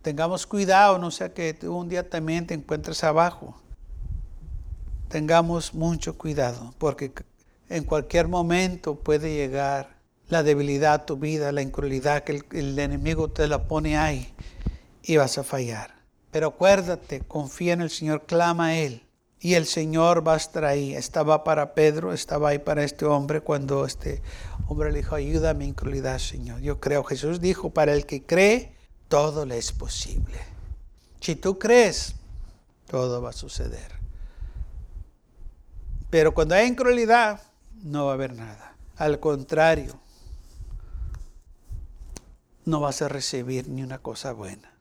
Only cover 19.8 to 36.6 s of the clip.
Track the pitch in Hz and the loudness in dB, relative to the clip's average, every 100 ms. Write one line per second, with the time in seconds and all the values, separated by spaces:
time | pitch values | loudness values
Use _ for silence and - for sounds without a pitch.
19.8 | 156 160 170 170 160 156 - 156 151 143 | 0 4 6 6 4 2 0 -2 0 0
20.8 | 139 143 - 165 151 151 156 151 143 - | -2 -6 -4 0 4 4 4 0 2 4
21.8 | 156 151 180 165 - 151 147 147 156 151 | 4 4 -4 -6 -4 0 2 0 0 0
22.8 | 147 - 151 147 139 156 - 147 135 139 | 0 0 2 2 2 -4 0 -2 0 -2
23.8 | 139 - 139 139 - - - - - 151 | -2 -4 -6 -6 -8 -12 -12 -8 -6 -2
24.8 | 151 147 143 151 143 156 160 147 143 139 | 0 -2 -2 -4 0 2 2 0 -4 -4
25.8 | 135 139 131 127 - 131 120 117 143 139 | -4 -4 -4 -4 -6 -8 -10 -6 -4 -2
26.8 | 135 143 131 135 147 175 175 185 165 160 | 0 0 0 -4 -2 0 0 0 -2 2
27.8 | 147 147 - 139 - 170 196 240 - - | 4 4 0 -10 2 6 6 6 0 -18
28.8 | - - - 147 151 151 139 120 - - | -20 -20 2 4 4 -2 -4 -6 -4 -6
29.8 | - - - - - - - - - - | -6 -8 -4 -2 -2 -6 -12 -14 -14 -14
30.8 | - - _ - - 151 190 190 214 240 | -16 -20 _ -10 -6 -2 -2 0 8 8
31.8 | 214 151 - - - - - - _ _ | 8 2 -6 -10 -12 -14 -14 -16 _ _
32.8 | - 131 127 123 120 - 143 - 58 58 | -6 -2 -2 -4 -6 -10 -10 -8 -8 -8
33.8 | - - - - - - - - - - | -12 -12 -12 -12 -14 -12 -12 -10 -12 -12
34.8 | - - - _ _ _ - - - - | -14 -16 -16 _ _ _ -18 -18 -20 -16
35.8 | - - - 165 156 156 156 185 | -10 -10 0 4 4 4 4 6